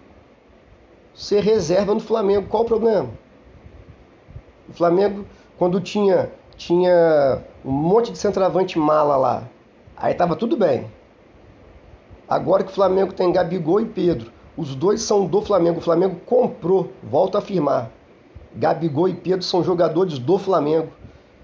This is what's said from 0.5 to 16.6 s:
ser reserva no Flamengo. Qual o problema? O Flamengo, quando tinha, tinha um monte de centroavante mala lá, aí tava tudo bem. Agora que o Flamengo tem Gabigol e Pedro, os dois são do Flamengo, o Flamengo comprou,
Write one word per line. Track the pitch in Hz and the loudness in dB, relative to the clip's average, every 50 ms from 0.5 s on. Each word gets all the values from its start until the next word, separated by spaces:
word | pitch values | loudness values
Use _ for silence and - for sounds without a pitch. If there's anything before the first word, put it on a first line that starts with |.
| - - _ _ - - - - - - - - - | -20 -20 _ _ -20 -20 -20 -20 -20 -20 -20 -20 -20
ser | - - - 202 208 175 | -16 -6 -2 0 0 2
reserva | 208 220 220 170 147 180 196 202 190 214 | 2 2 2 2 0 0 0 0 0 0
no | 226 | -2
Flamengo. | 226 - 220 226 208 196 202 202 190 - | -2 -2 -2 0 2 2 0 0 0 -2
Qual | - 214 233 | -2 -2 0
o | |
problema? | 233 226 220 220 226 214 180 135 117 110 - - _ - - - - - - - - - - - - - - - - - - _ - - - - - - - - - | 0 0 0 2 2 2 2 0 -4 -8 -14 -20 _ -20 -20 -20 -20 -20 -20 -20 -20 -20 -20 -20 -20 -20 -20 -20 -20 -20 -20 _ -20 -20 -20 -20 -20 -20 -20 -20 -14
O | - | -4
Flamengo, | - 165 175 170 190 202 208 202 202 202 - - - - - - | 0 2 2 4 2 2 0 -2 -6 -12 -14 -18 -20 -20 -16 -6
quando | - 180 180 180 196 | -2 -2 0 0 -2
tinha, | 175 - - 208 202 196 180 151 123 - - - - - - | -4 -4 -2 0 2 2 2 2 0 -2 -8 -16 -20 -20 -20
tinha | - - - 170 175 180 180 180 170 170 165 156 147 143 135 123 - - - - - - | -12 -4 0 0 2 4 4 6 6 6 6 4 4 4 2 2 0 -4 -10 -20 -14 -8
um | 131 | -4
monte | 135 143 151 170 196 233 233 220 | -2 -2 2 2 2 2 2 0
de | 180 - | -4 -4
centroavante | - 208 190 196 190 180 156 180 185 180 - 170 | -4 -2 0 0 0 0 2 0 -2 -2 -2 0
mala | 151 151 156 151 151 147 143 | 2 2 2 2 2 2 2
lá, | 135 131 123 113 110 117 - - - _ _ _ - - - - | 2 2 0 -2 -4 -6 -12 -18 -20 _ _ _ -20 -20 -20 -12
aí | - - 120 139 | -6 -4 -2 -2
tava | - 175 175 160 | 0 0 0 -2
tudo | - 233 233 339 | -2 -2 -2 0
bem. | 254 190 156 127 110 107 - - - - _ _ _ _ - - - - - - - - - - - - - - - - - - - - - | 0 0 0 0 -2 -4 -8 -16 -20 -20 _ _ _ _ -20 -20 -20 -20 -20 -20 -20 -20 -20 -20 -20 -20 -20 -20 -20 -20 -20 -20 -16 -6 -4
Agora | - 147 143 143 185 196 196 | -4 -2 0 2 0 0 0
que | - - | -2 -2
o | |
Flamengo | 185 196 185 185 196 190 175 - | 0 2 2 2 2 0 0 -2
tem | - 190 180 | -2 0 0
Gabigol | 165 185 180 165 175 190 160 147 180 220 | 2 0 0 -2 -4 -4 -2 0 0 0
e | 226 | 0
Pedro, | 226 - 190 180 175 160 120 110 - - - - - - | -2 -4 -2 0 0 0 -2 -4 -12 -18 -20 -20 -16 -12
os | - 160 131 135 | -10 -10 -8 -6
dois | 131 156 196 214 226 - | -2 0 0 0 0 0
são | - 214 202 196 | 0 0 0 0
do | 156 156 208 208 | 0 0 -2 0
Flamengo, | - 202 180 170 170 165 165 | 0 2 2 2 2 0 0
o | - | 0
Flamengo | 165 165 165 185 190 175 - - | 0 2 2 2 0 -2 -6 -4
comprou, | - 247 247 247 - - - | 0 2 2 2 0 -2 -4